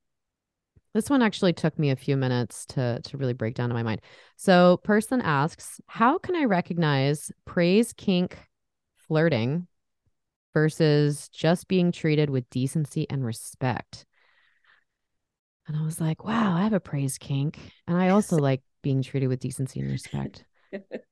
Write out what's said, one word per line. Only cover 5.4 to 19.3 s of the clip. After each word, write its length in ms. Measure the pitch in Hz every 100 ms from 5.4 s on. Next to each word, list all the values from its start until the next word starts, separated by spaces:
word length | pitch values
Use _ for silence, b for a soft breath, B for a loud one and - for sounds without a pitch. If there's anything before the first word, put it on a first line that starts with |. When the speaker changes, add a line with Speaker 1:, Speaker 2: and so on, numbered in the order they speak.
| 156 - - - -
Speaker 1:
"How 300 | - 233 330
can 180 | - 349
I 100 | 262
recognize 840 | 180 - 175 156 139 135 151 - -
praise 480 | - - 175 196 240
kink 460 | - - 180 180 - - _ _ _ _ _
flirting 720 | _ 156 165 127 120 160 180 _ _ _ _ _ _ _ _
versus 760 | 156 156 - 156 147 147 147 -
just 380 | - 160 175 -
being 240 | 190 175
treated 380 | - 160 151 147
with 200 | 131 123
decency 580 | 127 131 165 147 156 -
and 160 | 139 120
respect?" 800 | 113 - - 131 - - - - _ _ _ _ _ _ _ _ _ _ _ _ _ _ _ -
And 80 | 151
I 80 |
was 160 | 156 165
like, 240 | 160 160
"Wow, 320 | - 226 208 170
I 80 |
have 100 | 214
a 60 | 202
praise 380 | - 143 139 -
kink. 420 | - 139 147 - B B -
And 100 | 175
I 120 | 185
also 280 | 202 202 165
Speaker 2:
<laughs> 120 | 139
Speaker 1:
like 120 | 131 - _
being 200 | 143 135
treated 260 | 131 139
with 140 | 131